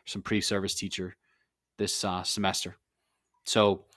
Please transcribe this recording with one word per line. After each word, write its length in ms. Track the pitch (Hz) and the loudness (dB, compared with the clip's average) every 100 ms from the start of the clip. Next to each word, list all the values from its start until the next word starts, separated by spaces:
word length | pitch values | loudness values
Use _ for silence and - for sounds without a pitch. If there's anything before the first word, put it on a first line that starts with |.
some 160 | - 101 | -14 -10
pre-service 540 | - 107 - 101 98 | -2 0 0 -2 -2
teacher 420 | - 98 - 92 - _ _ _ _ _ - | -4 -6 -6 -8 -12 _ _ _ _ _ -6
this, 260 | 101 - | -4 -2
uh, 180 | 101 90 | -2 -2
semester. 540 | 90 - 95 92 98 - _ _ _ _ _ _ | -4 0 0 0 -4 -10 _ _ _ _ _ _
So 420 | - 110 104 95 - | 0 6 6 4 -2